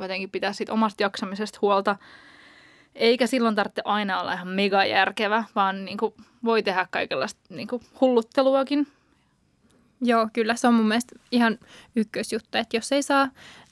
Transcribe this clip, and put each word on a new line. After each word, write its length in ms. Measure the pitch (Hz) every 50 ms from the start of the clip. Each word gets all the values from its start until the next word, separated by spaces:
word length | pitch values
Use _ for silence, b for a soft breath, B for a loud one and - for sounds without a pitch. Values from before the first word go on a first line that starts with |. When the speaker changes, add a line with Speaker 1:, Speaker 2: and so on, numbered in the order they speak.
Speaker 1:
jotenkin 300 | 190 185 185 185 190 190
pitää 220 | - 190 - 196 202
siitä 200 | - 220 - -
omasta 300 | 220 220 214 202 - 208
jaksamisesta 560 | 196 - - 220 190 196 196 214 208 - - -
huolta, 340 | 202 202 196 196 208 202 196 B B B B B B B B B B B B B B B B B B _
eikä 320 | - 233 226 240 247 254
silloin 280 | 226 - 262 233 226 214
tarvitse 280 | 208 202 202 - - -
aina 360 | - 208 208 208 196 185 180
olla 120 | 180 - 180
ihan 160 | 180 180 180
megajärkevä, 960 | 185 190 202 202 190 196 196 202 220 196 190 196 196 - 220 202 214 226 220 - -
vaan 300 | 214 196 190 190 196 190
niinku 300 | 185 190 208 226 208 - - 214 B B B -
voi 180 | 233 226 220 208
tehdä 240 | 208 185 185 180 -
kaikenlaista 500 | - - 180 - - 139 131 214 - - _ _
niinku 340 | 180 147 - 214 247 240 - _ _ -
hullutteluakin. 840 | 269 262 247 233 233 - - - 269 262 269 269 269 269 285 285 285 b b b b b b b b b b _ _ _ _ _ _ _ _ _ _ _ _ _ 262
Speaker 2:
Joo, 260 | 240 233 226 220 220 -
kyllä 240 | 233 226 214 233
se 120 | 240 - 247
on 60 | 233
mun 140 | 226 220 214
mielestä 280 | 214 240 233 - - - _ _ -
ihan 260 | 240 233 226 214 - B B B B B B _
ykkösjuttu, 640 | 233 214 - - - - - 220 220 - _ - 220
että 180 | 233 - -
jos 160 | 226 226 - 277
ei 100 | 285 277
saa 260 | - 285 277 269 269 B B B B B B B B